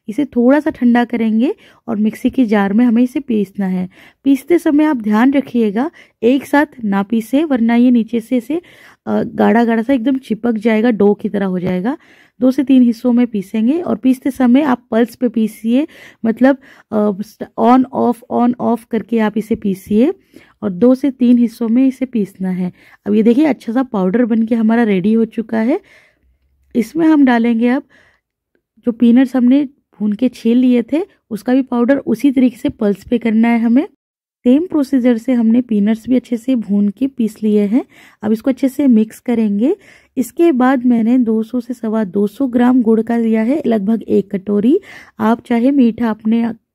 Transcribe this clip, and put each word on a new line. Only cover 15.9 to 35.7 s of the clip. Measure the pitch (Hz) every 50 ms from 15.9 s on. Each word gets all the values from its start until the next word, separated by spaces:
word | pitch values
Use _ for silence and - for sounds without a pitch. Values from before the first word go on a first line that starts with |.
| - - - - - _ -
मतलब, | 226 220 226 247 262 285 269 _ - - - _ _
अ, | 214 214 208 208 202 185 208 - - _ - - _ -
on | 226 226 247 262 254 262 -
off, | 220 226 240 233 - - -
on | 233 233 240 247 240
off | - 226 226 233 226 - _
करके | - 220 - - 233 226
आप | 220 214 214 226
इसे | 208 - 226
पीसिए | 226 - 202 190 185 - - 208 208 247 320 381 - _ _ _ - - _ _ _
और | - 208
दो | 185 175 233 247 262
से | 254 - 285
तीन | 254 - 247 240 247 240
हिस्सों | 240 220 226 - 240 220
में | 226 254 269 269
इसे | 262 - 262
पीसना | 254 - 233 196 185 - - 190 185
है। | 185 180 185 180 - _ _ _ - _ _ -
अब | 208
ये | 214 214
देखिए | 226 233 240 311
अच्छा | 311 247 - - - 214
सा | 254 269
पाउडर | 262 - 202 185 185 185 233 247
बन | 208 233 226 226
के | 220 247
हमारा | 226 226 220 226 240 240
रेडी | 208 202 185 170 214 220
हो | 226 226
चुका | 220 - - 226 220 226 226
है। | 220 233 302 415 - _ _ _ _ _ _ _ _ _ _ _ _ _ _ _ _ _ -
इसमें | 240 226 226 - 320 339 311
हम | 311 294 285
डालेंगे | 254 240 233 226 240 240 226 233 240
अब | 247 285 - _ _ _ _ _ _ _ _ _ _ _ _ _ _ _ _ _ _ _
जो | _ 240
पीनट्स | 233 233 247 233 233 254 269 262 -
हमने | 262 240 247 262 285 294 262 - _ _ _ _ -
भून | 208 214 208
के | 202 254 247
छील | - - - 226 233 247
लिए | 254 254 247 240 233
थे, | - 269 311 392 - _ _ _ _
उसका | 220 202 - - 247
भी | 269
पाउडर | 262 - 247 240 240 226 277 269
उसी | - - 220 214 - 285
तरीके | 247 262 254 247 233 -
से | - 294
पल्स | - - 220 202 202 - -
पे | - 247 226
करना | - 226 214 220 226 233
है | 233 233
हमें। | 226 240 233 262 330 - - _ _ _ _ _ _ _ _ _ _
सेम | 247 254 294 370 370
प्रोसीजर | - 311 277 254 - 262 226 254 240 220
से | 226 - 254
हमने | 240 226 220 226 247
पीनट्स | 247 -